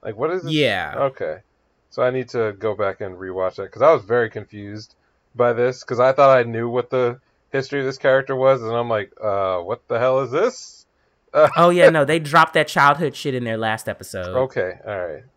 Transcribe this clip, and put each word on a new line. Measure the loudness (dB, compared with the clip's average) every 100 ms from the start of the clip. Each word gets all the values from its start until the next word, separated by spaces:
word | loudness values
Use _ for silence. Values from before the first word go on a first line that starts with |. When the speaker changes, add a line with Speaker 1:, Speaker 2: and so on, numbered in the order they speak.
Speaker 1:
Like, | -12 -6
what | -4
is | -4
this?" | -4
Speaker 2:
Yeah. | 0 0 0 -6 -2
Speaker 1:
Okay. | -4 -4 -10 -10 _ _ _ _ _
So | -2
I | -2
need | -2 -6
to | -4 -4
go | -2 -6 -2
back | -4 -4
and | -10 -10
rewatch | -10 -4 -4 -6
that, | -14
'cause | 2
I | 4
was | 4
very | 2 -2 -2
confused | -6 -14 -16 -14 -14 -16 _ _ _ _
by | -2 0
this, | 2 -2 -2
'cause | -8 0
I | 2
thought | 4 6 6
I |
knew | 4 -4 -4
what | -4 -2
the | -2 -2 -4 _ _ _
history | -6 -4 -4
of | -4
this | -2
character | 2 2 0 0
was, | 2 2
and | 0
I'm | -4 -2
like, | -4 -4 _
"Uh, | -4 -2 -2 -2
what | -4 -10 _
the | -2
hell | 0 0
is | -2
this?" | -2 -2 -4 -20 -20 _
<laughs> | _ _ _ _
Uh, | 4 4 6
Speaker 2:
Oh, | 4
yeah, | 8 6
no, | 6
they | 2 0
dropped | 2 4 4
that | 2 0
childhood | 4 4 4 -2 -4
shit | -6
in | -4
their | -4 -4
last | -2 -4 -6
episode. | -10 -10 -10 -6 -4
Speaker 1:
Okay, | -4 -2 -6 -6 -10
all | -8 -8
right. | -10 -16